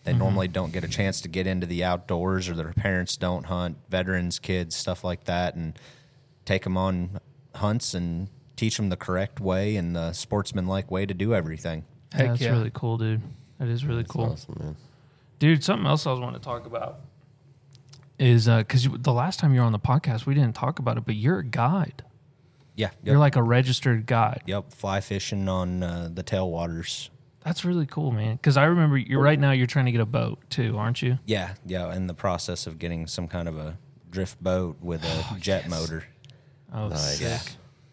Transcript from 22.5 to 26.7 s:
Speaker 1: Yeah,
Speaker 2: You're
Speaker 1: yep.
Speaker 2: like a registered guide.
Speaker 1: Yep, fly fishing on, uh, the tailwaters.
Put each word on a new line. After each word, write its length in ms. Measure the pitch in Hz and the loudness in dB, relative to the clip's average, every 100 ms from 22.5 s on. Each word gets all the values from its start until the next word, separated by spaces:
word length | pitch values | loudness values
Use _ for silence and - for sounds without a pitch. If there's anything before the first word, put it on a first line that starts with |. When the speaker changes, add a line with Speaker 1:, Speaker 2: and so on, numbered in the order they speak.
| _ _ - | _ _ -4
Speaker 1:
Yeah, 160 | 104 - | -4 -2
Speaker 2:
You're 120 | - 139 | 4 6
Speaker 1:
yep. 40 | |
Speaker 2:
like 140 | 147 131 | 6 6
a 80 | |
registered 600 | 117 123 127 123 131 113 110 | 6 6 4 2 2 2 2
guide. 380 | 117 107 - - | 2 2 0 -4
Speaker 1:
Yep, 260 | 98 - | -6 -6
fly 300 | - 98 98 | -8 -2 -2
fishing 480 | - 98 - 101 95 | -2 -4 -4 -2 0
on, 320 | 92 90 90 | 0 0 -2
uh, 260 | 87 85 85 | -2 -4 -6
the 100 | 85 | -8
tailwaters. 880 | - 98 92 82 85 | -2 -2 0 -2 -4